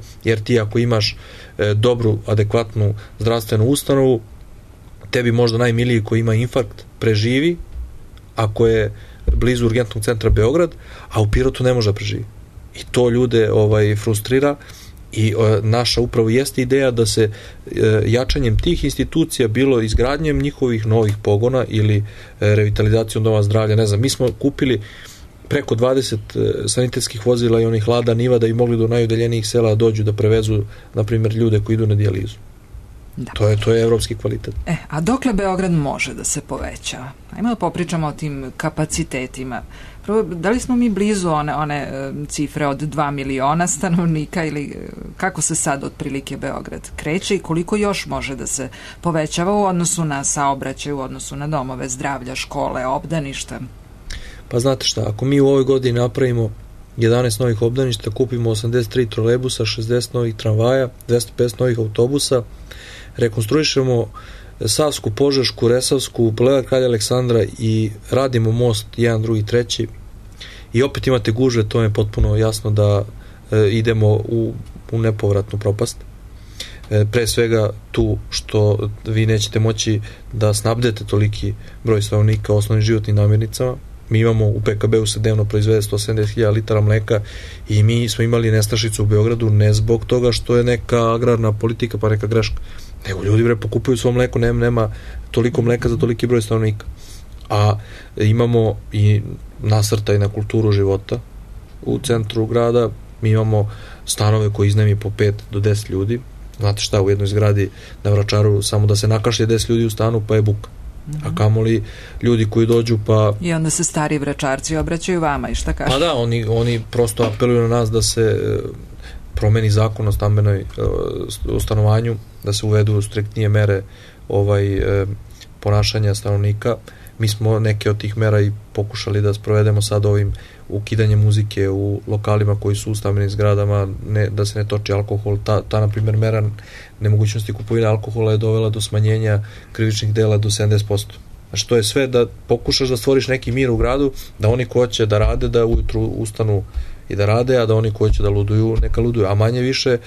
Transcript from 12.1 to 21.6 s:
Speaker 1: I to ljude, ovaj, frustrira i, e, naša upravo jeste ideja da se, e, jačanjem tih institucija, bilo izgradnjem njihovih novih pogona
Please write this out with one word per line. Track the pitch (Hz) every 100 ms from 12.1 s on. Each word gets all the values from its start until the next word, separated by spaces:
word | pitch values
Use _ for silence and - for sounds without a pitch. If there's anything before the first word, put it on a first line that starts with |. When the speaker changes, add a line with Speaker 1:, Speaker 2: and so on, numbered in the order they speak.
| 107 110 - - - - -
Speaker 1:
I | -
to | 127 123
ljude, | 120 123 113 107
ovaj, | 107 107 107 104 104
frustrira | 113 104 - 131 143 147 - - - - -
i, | 107 107 -
e, | 107 107
naša | 107 117 117 117
upravo | 120 123 110
jeste | 120 139 -
ideja | 123 135 131
da | 117 110
se, | 110
e, | 107 107 - - - - 110 107 107
jačanjem | 117 135 147 123 104
tih | 175 165
institucija, | 143 - 127 160 160 - 117
bilo | 117 135 120
izgradnjem | 110 104 123 147 156 139
njihovih | 143 - 127 113 110
novih | 113 107 104
pogona | 101 104 123 131